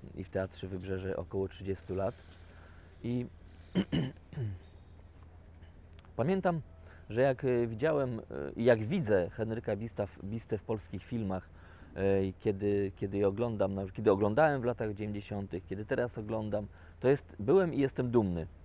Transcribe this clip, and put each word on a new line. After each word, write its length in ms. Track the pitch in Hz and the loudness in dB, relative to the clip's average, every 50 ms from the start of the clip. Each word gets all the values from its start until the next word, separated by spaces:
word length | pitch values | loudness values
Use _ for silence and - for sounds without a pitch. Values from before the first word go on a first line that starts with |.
| - - - | -18 -14 -12
i 80 | - 95 | -12 -12
w 60 | - | -6
Teatrze 380 | - 98 95 95 - - - 92 | -4 -4 -4 -4 -6 -10 -10 -8
Wybrzeże 500 | 95 92 92 95 95 92 95 95 92 - | -8 -8 -6 -6 -6 -4 -4 -4 -4 -6
około 300 | 87 82 - 98 95 95 | -6 -6 -4 -4 -4 -4
trzydziestu 480 | - - 92 92 95 - - - 92 | -6 -8 -6 -6 -6 -6 -6 -6 -4
lat. 200 | 92 95 101 131 - - - - - - - - - - - - - - - - - - | -2 -2 -4 -4 -6 -14 -20 -20 -20 -20 -20 -20 -20 -20 -20 -20 -20 -20 -20 -18 -10 -6
I 220 | 120 120 123 123 - - - - - - - - - - | -4 -4 -4 -4 -6 -10 -18 -20 -20 -20 -20 -20 -4 -2
<clears throat> 300 | 180 196 - - 165 143 131 - - - - - - 123 104 98 90 - - - - - - - - - - - - - - - - - - - - - - - - - - - - - - - | -2 0 0 -2 -2 -2 -4 -6 -12 -18 -14 -8 -6 -6 -6 -6 -10 -14 -18 -20 -20 -20 -20 -20 -20 -20 -20 -20 -20 -20 -20 -20 -20 -20 -20 -20 -20 -20 -20 -20 -20 -20 -20 -20 -20 -20 -10 -4
pamiętam, 460 | - - 156 190 190 180 185 170 160 - - - - - - - - - - | -2 0 0 0 2 2 0 0 0 -4 -8 -16 -20 -20 -20 -20 -20 -14 -4
że 120 | 104 113 | 0 2
jak, 240 | 131 139 131 - - | 4 4 2 2 0
e, 220 | 131 123 120 120 117 | 2 2 2 2 0
widziałem, 520 | 113 107 127 160 156 147 139 127 117 110 | 0 0 0 2 2 2 0 0 -2 -6
e, 40 | - - - 65 71 71 - | -8 -8 -8 -6 -6 -6 -4
i 80 | - 117 | 4 6
jak 200 | 123 120 110 107 | 6 6 6 4
widzę 460 | 107 170 202 147 104 104 95 87 90 | 2 0 0 4 4 4 4 4 2
Henryka 460 | - - 113 110 113 113 - - 107 | -2 -4 -4 -2 -2 -4 -2 -4 -4
Bista 300 | 98 110 117 - - 104 | -4 -4 -6 -4 -4 -4
w, 180 | 98 - - - | -4 -6 -10 -8
Bistę 340 | 98 107 117 - - 117 101 | -6 -6 -6 -4 -4 -4 -4
w 60 | - | -2
polskich 400 | - 113 107 - - - 95 - | -4 -6 -6 -6 -8 -12 -12 -8
filmach, 460 | - 123 117 110 98 95 92 - - - - - - - - - - - | -6 -4 -4 -2 -2 -2 -4 -6 -10 -16 -20 -20 -20 -20 -20 -20 -12 -4
e, 300 | - 95 98 98 98 98 | 0 2 4 4 4 2
i 80 | 95 90 | 0 -2
kiedy, 580 | - - 110 101 95 104 101 101 101 101 95 85 | -2 -2 -2 0 2 2 2 4 2 2 0 -2
kiedy 220 | - - 98 101 101 | -4 -6 -2 0 2
je 100 | 101 98 | 2 2
oglądam, 460 | 98 104 120 120 113 104 98 98 98 | 2 2 0 -2 0 0 0 0 0
nawet 200 | 98 98 95 - | -2 -4 -6 -6
kiedy 180 | - 107 110 | 2 4 4
oglądałem 500 | 98 98 107 104 107 127 156 156 143 135 | 6 6 4 2 4 4 4 4 4 2
w 40 | 117 | 0
latach 280 | 123 120 - 117 107 104 | -2 -2 -2 -4 -4 -4
dziewięćdziesiątych, 720 | 98 107 107 104 101 101 - 107 101 98 95 - 92 - | -4 -6 -6 -6 -6 -8 -6 -6 -6 -6 -6 -8 -10 -8
kiedy 200 | - 98 98 107 | -8 -8 -8 -4
teraz 320 | 110 135 120 120 120 - 120 | -2 -2 -2 -2 -2 -4 -8
oglądam, 500 | 107 107 113 110 107 107 104 107 104 - - - - - - - | -6 -4 -4 -4 -2 -2 -2 -4 -4 -6 -10 -18 -20 -20 -10 0
to 80 | - 123 | 2 2
jest, 280 | 143 143 - - - - | 2 2 0 -8 -12 -4
byłem 340 | 101 110 156 196 190 170 143 | 2 4 6 6 6 4 2
i 60 | 127 | 2
jestem 320 | 139 135 - - 127 123 | 0 0 0 -2 -2 2
dumny 360 | 117 120 107 95 87 85 78 78 - - - | 4 4 4 4 0 -2 -4 -6 -10 -16 -20